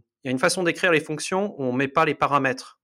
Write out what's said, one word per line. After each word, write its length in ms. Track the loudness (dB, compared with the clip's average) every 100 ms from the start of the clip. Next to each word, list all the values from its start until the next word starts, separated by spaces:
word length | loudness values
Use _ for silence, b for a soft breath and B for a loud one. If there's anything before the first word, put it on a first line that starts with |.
| _ _
il 40 | -6
y 20 |
a 40 |
une 60 | 0
façon 240 | 0 2
d'écrire 300 | -2 0 2
les 80 | 2
fonctions 580 | 0 -6 -4 -2 -2 -2
où 60 |
on 80 | -2
met 160 | 0 0
pas 160 | 2
les 100 | 0
paramètres. 640 | 2 2 2 2 -2 -8 -20